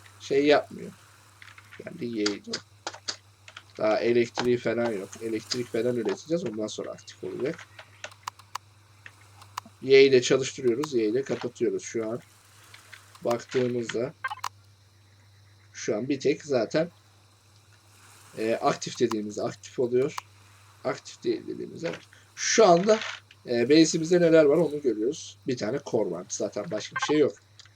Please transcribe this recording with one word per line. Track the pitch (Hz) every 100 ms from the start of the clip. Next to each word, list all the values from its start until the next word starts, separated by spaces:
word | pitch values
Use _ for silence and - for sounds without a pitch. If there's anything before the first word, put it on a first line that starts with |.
| - -
şey | - 139 147
yapmıyor. | 143 - - - - - - - - - - - -
Yani | - - 120 113
Y'ydi | 104 101 -
o. | - - _ - - - - _ _ - - - -
Daha | 110 107
elektriği | 117 120 117 - 120 120
falan | 120 113 120
yok. | 101 98 107
Elektrik | 113 110 - 123 120
falan | 117 120 120
üreteceğiz. | 104 - 151 170
Ondan | 123 107 107
sonra | - -
aktif | 95 - -
olacak. | 92 95 131 170 - - - - - - - _ - - _ _ _ _ - - - - - - - -
Y | 127 135 135
ile | 131
çalıştırıyoruz. | 123 135 135 - 127 110 127
Y | 123 107
ile | 120
kapatıyoruz | 135 123 123 - 110 95
şu | - 117 110
an. | 120 - - _ - - - - - - -
Baktığımızda | 120 120 - 131 123 120 113 113 127 - - - - - - _ _ _ _ _ _ - _ _ -
şu | - - 107
an | 131
bir | 139
tek | - 147
zaten, | 151 127 107 151 175 - _ _ _ _ _ _ _ - _ - - - - -
e, | 110
aktif | 113 139 - - -
dediğimizde | 120 107 104 104
aktif | 127 - - -
oluyor. | 120 123 143 - - - - - - -
Aktif | 131 139 - -
değil | - 107 -
dediğimizde. | 60 - - 165 - - - -
Şu | - - - 220
anda, | 214 202 220 - - - - -
e, | 120 123
base'imizde | 156 160 170 160 180
neler | 165 160
var | 147 156
onu | 156 147
görüyoruz. | 143 107 113 160 - - -
Bir | 123
tane | 104 139 -
core | 117 98
var. | 85 95
Zaten | - 104 101 92
başka | 107 - -
bir | -
şey | 151
yok. | 139 - _ _ -